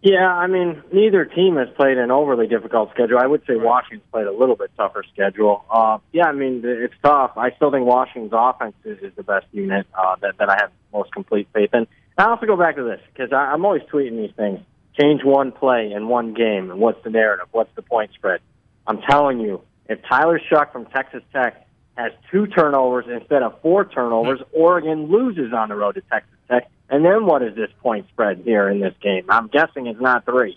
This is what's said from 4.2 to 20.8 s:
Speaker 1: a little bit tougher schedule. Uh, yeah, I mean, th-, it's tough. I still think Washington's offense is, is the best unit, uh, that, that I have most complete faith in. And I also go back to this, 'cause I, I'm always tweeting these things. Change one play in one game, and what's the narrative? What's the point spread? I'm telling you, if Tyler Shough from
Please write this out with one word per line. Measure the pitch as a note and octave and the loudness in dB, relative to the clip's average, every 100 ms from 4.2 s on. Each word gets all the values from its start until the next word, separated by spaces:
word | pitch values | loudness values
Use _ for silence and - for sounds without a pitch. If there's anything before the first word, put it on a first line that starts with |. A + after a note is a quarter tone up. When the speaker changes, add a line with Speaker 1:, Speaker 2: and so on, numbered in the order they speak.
| G2+ | -6
Speaker 1:
a | |
little | G2+ B2+ | 0 0
bit | A#2 F#2+ _ | 0 -4 _
tougher | G2+ G#2 F#2+ | -4 -4 -14
schedule. | - G2 F#2+ G#2+ G2+ - | -4 -4 0 2 2 0
Uh, | A2+ A2+ A2 _ | 2 2 0 _
yeah, | D#3+ E3+ | 0 0
I | |
mean, | C#3 C3+ B2+ | 0 -4 -4
th-, | A#2 A#2+ | -4 -4
it's | A#2+ - | -6 0
tough. | C#3+ D3 B2+ - | 2 4 2 -2
I | B2 | -4
still | - D3 | 0 0
think | C#3 B2 | 2 2
Washington's | B2 B2+ B2+ A2 | 2 0 -6 -4
offense | A2+ B2 B2+ A#2 - | 0 0 0 -8 -10
is, | A2 G2+ | -16 -16
is | G2 - | -16 -16
the | |
best | F#2+ G2+ - | -4 -4 -4
unit, | G#2 G2 G2 G2 - | -10 -4 -4 -6 -4
uh, | F#2 F#2 | -2 -2
that, | G2+ F#2+ | -6 -4
that | G2+ | 0
I | G2 | 0
have | G2+ _ _ | 0 _ _
most | G#2 G2 | -8 -8
complete | - G2 G#2 G2+ | -10 -4 -4 -2
faith | A2 G#2 | -2 0
in. | A#2+ | 0
And | A2+ _ _ - | -4 _ _ 0
I | G3+ | 0
also | A#3 A3+ | 0 0
go | F#3+ | 2
back | E3+ D3 | 2 0
to | |
this, | B2 G2 _ - | -8 -8 _ -10
'cause | B2 | -4
I, | C3+ C#3+ | -2 0
I'm | D3 | 0
always | F#3+ E3+ - | 0 -2 -2
tweeting | D3+ C3+ A2+ | -4 -4 -6
these | G#2 - | -10 -6
things. | G#2 F#2+ - _ _ - | -6 -6 -12 _ _ 0
Change | D3 D3 | 2 4
one | C3+ C#3 C3+ | 4 2 2
play | - C3+ B2 G#2+ | -2 0 2 0
in | G#2 A2 | -6 -2
one | B2 A#2 | -2 -2
game, | A2 A2+ G#2 F#2 | -2 0 0 -4
and | F2+ | 0
what's | A#2+ C3 | 0 0
the | A#2+ | -4
narrative? | A2+ A2 G2 F2+ | 0 2 0 -4
What's | A2+ A2 | -4 -4
the | - | -8
point | - A#2 G#2+ | -4 -4 -4
spread? | - G2+ F2+ _ _ _ _ - | -6 -4 -4 _ _ _ _ -8
I'm | G#2+ | -8
telling | - C#3+ C#3+ B2 | 0 2 2 -2
you, | A2 F#2+ _ _ _ | -4 -8 _ _ _
if | A2 - | -12 -2
Tyler | B2+ D#3+ E3 - | 0 2 0 2
Shough | D#3 D3 | 0 0
from | B2+ | -6